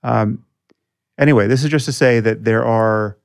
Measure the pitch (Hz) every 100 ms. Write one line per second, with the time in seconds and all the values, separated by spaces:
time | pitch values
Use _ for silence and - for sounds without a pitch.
0 | 123 117 107 110 _ _ _ _ _ _
1 | _ - 147 127 104 131 147 147 131 131
2 | 127 120 110 110 110 113 117 113 110 107
3 | 107 101